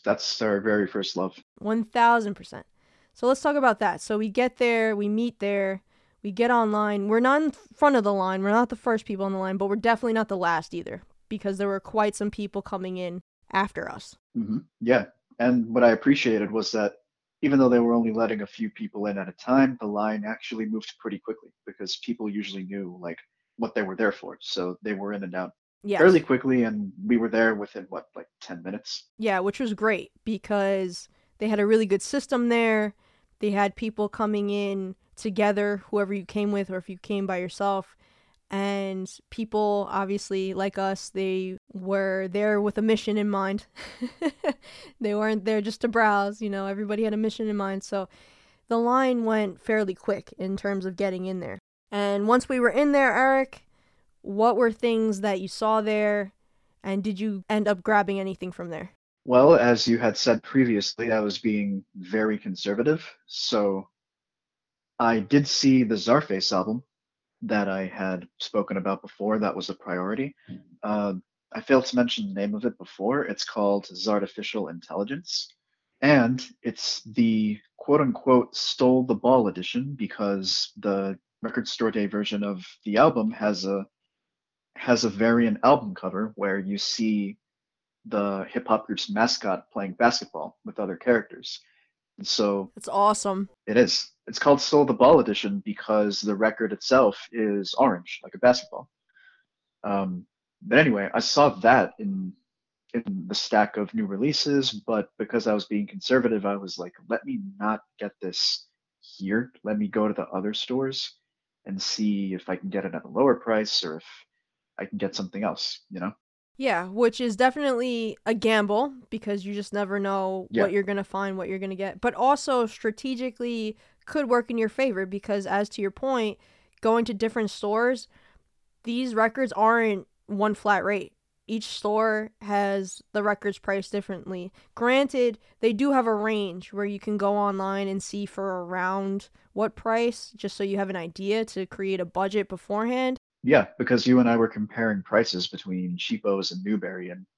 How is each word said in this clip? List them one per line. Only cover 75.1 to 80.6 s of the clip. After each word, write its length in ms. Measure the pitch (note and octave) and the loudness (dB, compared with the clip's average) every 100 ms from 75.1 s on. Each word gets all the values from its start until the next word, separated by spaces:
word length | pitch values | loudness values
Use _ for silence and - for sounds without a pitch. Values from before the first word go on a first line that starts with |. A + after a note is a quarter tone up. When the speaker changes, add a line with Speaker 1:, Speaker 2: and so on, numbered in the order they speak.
| C#3 - - - _ _ _ _ - | -6 -8 -8 -8 _ _ _ _ 0
Speaker 1:
And 420 | C#3 C#3+ A#2+ B2+ - - | 4 6 6 0 -6 -10
it's 400 | A#2+ A2 - - | -8 -6 -6 -8
the 560 | A#2 G#2+ A2+ A2 G#2+ G#2 _ - | -6 2 4 4 2 -2 _ -10
quote-unquote, 800 | - D3 C#3 - - B2+ - - | 2 4 4 0 4 4 4 -4
"Stole 480 | - - B2+ B2+ | -4 2 4 4
the 100 | B2+ | 2
ball" 320 | G#2+ A#2+ C3 G#2+ | 2 6 6 4
edition 480 | F2+ F#2 A#2+ C#3 | -2 -6 -4 -4
because 800 | C#3 G2+ - G2+ G2 F#2+ - | -6 -8 -4 -2 -2 -2 -4